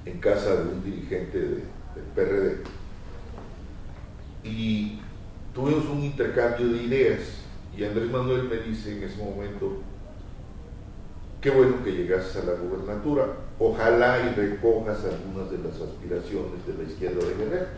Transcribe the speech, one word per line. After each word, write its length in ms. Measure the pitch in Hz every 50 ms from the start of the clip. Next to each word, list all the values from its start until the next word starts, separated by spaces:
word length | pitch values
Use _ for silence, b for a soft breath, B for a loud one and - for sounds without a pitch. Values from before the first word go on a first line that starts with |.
| -
en 140 | - 90 87
casa 380 | - 104 101 101 104 104 92
de 60 | 85 85 85
un 100 | 92 92
dirigente 560 | 95 98 92 87 - - 95 90 90 - - 90
de, 80 | 78 73 76
del 500 | 71 - - - - - - - 90 - - -
P 60 | 101
R 180 | 92 92 98 101
D. 160 | 95 90 80 - - - - - - - - - - - - - - - - - - - - - - - - - - - - - - - - - - - - -
Y 580 | - 110 110 113 110 110 107 104 104 104 - - - - - - - - - - - - -
tuvimos 300 | 127 135 143 156 151 147
un 160 | 147 143 143
intercambio 640 | 143 143 - - 120 - - 123 117 117 117 120 123 120
de 140 | 117 117
ideas 380 | 120 120 135 135 127 110 107 - - - - - - - - - - - -
y 80 | - 104
Andrés 260 | 107 107 113 117 123
Manuel 340 | 127 127 127 127 127 123 123 -
me 80 | 113
dice 400 | 113 107 113 110 107 - 104 104
en 60 | 101 95
ese 180 | 95 - 101
momento, 540 | 107 101 95 98 101 101 - - 98 95 98 - - - - - - - - - - - - - - - - - - - - - - - - - - - - - - - - -
"Qué 100 | - 139
bueno 340 | 135 131 127 127 123 - -
que 80 | 101
llegaste 480 | 92 90 87 87 92 92 - - - 101
a 40 | 87
la 100 | 87 90
gubernatura, 720 | 87 87 90 95 95 95 104 104 104 - 151 143 135 131 - - - - - - -
ojalá 580 | 113 110 - - 110 117 120 120 123 123 127 120 117
y 80 | 117 104
recojas 720 | 104 101 101 101 - 117 117 113 110 107 107 107 104 107
algunas 460 | 92 87 85 87 95 92 95 92 -
de 80 | 95 87
las 220 | 85 82 80 82
aspiraciones 880 | 82 78 - - - 73 87 87 87 - 104 95 87 87 87 90 -
de 160 | 87 87 82
la 80 | 82 80
izquierda 340 | - - 92 90 90 87 85
de 100 | 87 92
Guerrero". 320 | 98 107 - 170 185 185 185 -